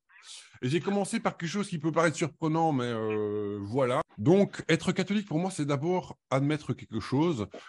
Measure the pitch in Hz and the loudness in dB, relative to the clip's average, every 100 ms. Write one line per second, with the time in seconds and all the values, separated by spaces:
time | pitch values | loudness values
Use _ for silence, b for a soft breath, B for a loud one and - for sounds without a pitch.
0 | _ B B B B B 127 160 190 202 | _ B B B B B -2 0 0 -2
1 | 196 233 208 - 165 190 202 170 156 156 | 0 -2 -2 -4 -6 -4 -4 -2 0 4
2 | 165 156 151 - 160 160 165 139 123 113 | 2 2 -4 -2 -2 2 2 2 0 -2
3 | 110 107 107 104 104 104 101 123 127 127 | -2 0 0 -2 -2 -4 -2 0 2 2
4 | - - 107 190 202 - - 160 - 185 | -2 -2 4 6 4 -2 0 0 2 -2
5 | 185 202 202 151 185 185 143 143 156 180 | 0 -2 0 -2 -2 -2 -2 0 0 -2
6 | - - _ 131 143 151 - 123 - 110 | -2 -16 _ 0 2 0 -2 -6 -4 -8
7 | - 127 165 143 98 B | 0 2 2 0 -4 B